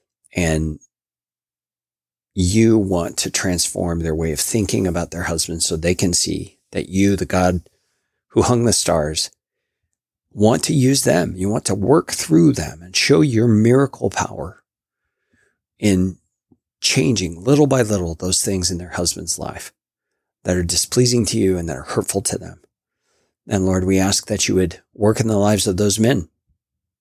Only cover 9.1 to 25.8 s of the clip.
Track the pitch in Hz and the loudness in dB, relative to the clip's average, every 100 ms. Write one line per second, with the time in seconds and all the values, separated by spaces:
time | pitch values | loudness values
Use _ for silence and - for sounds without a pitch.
9.1 | 78 - _ _ _ _ _ _ _ _ | -4 -8 _ _ _ _ _ _ _ _
10.1 | _ _ 101 107 147 - 156 127 135 131 | _ _ 0 2 4 2 2 2 2 2
11.1 | 170 170 92 98 127 - 101 98 160 - | 0 0 -4 -4 -4 -2 -2 2 2 2
12.1 | - - 160 160 120 76 78 90 - - | -6 0 4 4 2 -4 -12 -8 -2 2
13.1 | 156 151 113 120 107 113 131 135 - 113 | 4 4 2 4 4 4 4 2 -2 -6
14.1 | - 92 101 - - _ _ _ _ _ | -4 -6 -8 -12 -14 _ _ _ _ _
15.1 | _ _ _ _ _ _ _ 107 92 92 | _ _ _ _ _ _ _ 0 2 0
16.1 | 87 _ _ _ _ _ _ - - 147 | -4 _ _ _ _ _ _ -2 0 0
17.1 | 104 87 85 101 143 143 131 107 101 87 | 0 -2 -4 2 4 4 2 0 -2 -2
18.1 | 82 90 - 107 95 87 87 87 - 85 | -4 -4 -2 -2 -2 -2 -6 -8 -4 -4
19.1 | 85 82 - 78 - - - _ _ _ | -2 -4 -4 -6 -10 -16 -20 _ _ _
20.1 | _ _ _ - 92 85 87 - 123 123 | _ _ _ -2 0 0 -2 0 2 2
21.1 | 120 101 110 98 90 82 65 - - 98 | 2 0 0 0 0 -2 -8 -6 -4 -2
22.1 | 98 - - 85 87 _ _ _ _ _ | -4 -4 -6 -8 -18 _ _ _ _ _
23.1 | _ _ _ - 101 95 92 92 95 95 | _ _ _ -4 -2 0 0 2 2 2
24.1 | 95 - 101 - 95 90 - _ - 104 | 0 -4 -4 0 0 0 -4 _ -2 0
25.1 | 110 113 104 104 104 104 90 | 2 0 2 2 2 0 0